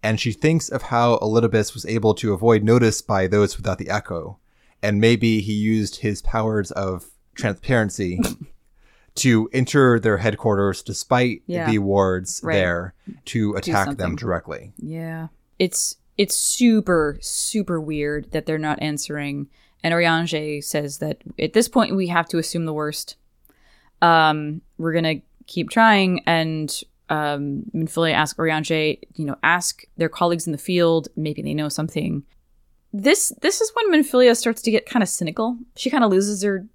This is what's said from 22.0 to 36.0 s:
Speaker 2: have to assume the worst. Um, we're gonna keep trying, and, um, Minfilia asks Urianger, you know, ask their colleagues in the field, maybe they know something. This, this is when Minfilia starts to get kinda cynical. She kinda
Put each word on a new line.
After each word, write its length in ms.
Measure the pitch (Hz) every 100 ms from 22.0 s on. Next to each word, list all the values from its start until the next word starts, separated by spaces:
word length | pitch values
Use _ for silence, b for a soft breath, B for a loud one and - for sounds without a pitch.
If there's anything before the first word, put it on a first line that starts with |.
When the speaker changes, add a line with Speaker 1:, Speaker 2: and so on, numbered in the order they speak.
| 175
Speaker 2:
have 200 | 175 165
to 100 | 170
assume 280 | 160 170 165
the 60 |
worst. 420 | 151 151 151 - - _ _ _ b b b b _
Um, 580 | 170 165 156 151 151 156 _ _
we're 140 | 165
gonna 240 | 165 160 160 _ _ -
keep 240 | - 165
trying, 520 | - 226 202 185 180 -
and, 540 | 165 160 156 151 - - _ _
um, 560 | 156 147 147 143 139 -
Minfilia 380 | 160 160 - 165
asks 260 | 151 151 -
Urianger, 600 | 165 156 147 160 156 - -
you 100 | -
know, 120 | 151 -
ask 400 | - 175 175 - - -
their 120 | 165
colleagues 380 | - 175 170 165
in 60 |
the 60 | 147
field, 500 | - 180 170 165 147 -
maybe 260 | 151 151
they 120 | 143
know 140 | 151 151
something. 540 | 143 156 - - 156 - _ _ _ _ _ _
This, 400 | 202 214 381 - -
this 200 | 320 415
is 120 | 440
when 160 | - 427
Minfilia 440 | 320 269 254 247 233
starts 260 | 240 226
to 80 | -
get 160 | 214 -
kinda 200 | - 190
cynical. 500 | - 165 165 226 240 - -
She 140 | -
kinda 160 | 294